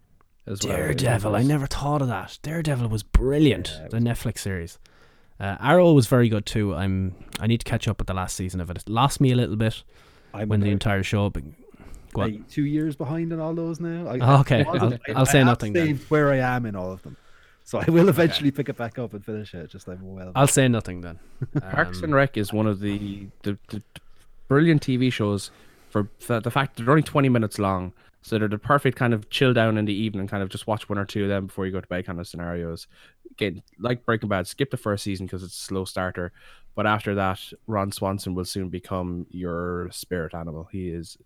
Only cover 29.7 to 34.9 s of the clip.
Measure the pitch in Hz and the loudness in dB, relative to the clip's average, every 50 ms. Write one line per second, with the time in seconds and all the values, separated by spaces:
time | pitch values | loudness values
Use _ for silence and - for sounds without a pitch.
29.7 | 110 107 104 104 101 95 113 110 101 98 98 101 107 101 98 92 - - - 113 | 4 2 0 0 0 -2 -2 -2 -2 -4 -6 -4 -4 -4 -4 -4 -6 -8 -4 -4
30.7 | 107 107 - - 104 101 98 - - 107 101 101 101 98 98 95 - - 95 95 | -4 -4 -4 -4 -4 -4 -4 -4 -4 -2 -2 0 -2 -2 -4 -6 -6 -6 -6 -4
31.7 | 95 92 - - 90 92 92 - 90 85 87 - - 82 85 85 87 87 85 82 | -4 -6 -6 -6 -6 -6 -6 -6 -8 -8 -8 -10 -10 -8 -8 -6 -6 -6 -6 -6
32.7 | 82 - - _ _ _ - - _ _ - - - - 110 98 85 98 - _ | -8 -10 -12 _ _ _ -20 -20 _ _ -20 -14 -8 -4 -4 -4 -4 -6 -14 _
33.7 | _ - 98 120 127 120 - - 113 113 - 104 101 92 90 - - - 139 - | _ -6 -2 -2 -2 -2 -2 -2 -2 0 0 -2 -2 -2 -2 -4 -4 -6 -4 -4
34.7 | - - - 107 | -4 -6 -2 -2